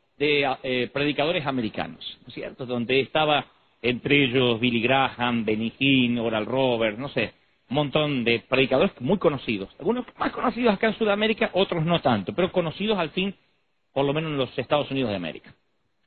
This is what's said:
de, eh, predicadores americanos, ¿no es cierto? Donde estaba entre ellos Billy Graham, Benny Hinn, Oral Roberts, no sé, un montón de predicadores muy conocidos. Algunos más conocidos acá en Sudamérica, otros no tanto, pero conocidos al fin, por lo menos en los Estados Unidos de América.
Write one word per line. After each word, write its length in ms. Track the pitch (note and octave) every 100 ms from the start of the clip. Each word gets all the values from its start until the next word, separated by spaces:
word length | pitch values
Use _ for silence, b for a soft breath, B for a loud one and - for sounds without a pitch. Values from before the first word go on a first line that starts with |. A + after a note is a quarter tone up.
| _ -
de, 320 | D3 D3 C#3 C3
eh, 260 | C3+ B2+ A#2+
predicadores 520 | C#3 D3 D3 D3 F3+ C#3+
americanos, 720 | C3 A2 - - - - -
¿no 60 | -
es 60 |
cierto? 320 | - - - B2
Donde 340 | B2 A2+ C3
estaba 460 | B2 D#3 D3+ D3 - _ _ _
entre 420 | A#2 A#2+ - C#3+
ellos 360 | C3+ B2+ B2 A2+
Billy 200 | B2 A#2
Graham, 640 | A2 C3+ C3 - B2 A#2+
Benny 280 | A2 A2 A2+ -
Hinn, 400 | C#3 C3+ B2 A#2+
Oral 280 | A2+ A2 G#2+
Roberts, 520 | C3 C3 A#2 A2 G#2
no 100 | C#3
sé, 240 | - G#2 - _ _ -
un 60 |
montón 500 | C3+ D3 D#3 D3+ C#3
de 180 | A2+ A#2 -
predicadores 440 | C3 C3 C3 F#3+ -
muy 180 | B2 G3
conocidos. 500 | E3+ C#3 - G#2 F#2+ -
Algunos 280 | E3+ B3 A#3 -
más 120 | -
conocidos 400 | - B3+ A3+ A#3+
acá 140 | G3 A3
en 120 | -
Sudamérica, 520 | G#3+ G3+ A3 A3 G#3+
otros 320 | F3+ F#3+ F3
no 160 | D#3+ E3+
tanto, 320 | C#3 A2 F#2
pero 180 | G#2+ F3+
conocidos 440 | F#3 E3+ - G#3 G#3
al 120 | D#3+
fin, 240 | - F#3+ - _ _ _ _ _
por 120 | -
lo 80 | C#3
menos 180 | D3 D#3+
en 80 | D3
los 180 | B2 -
Estados 320 | B2 D3 C3+
Unidos 200 | C3+ B2
de 60 | G2
América. 380 | E2+ - - - _ _ _ _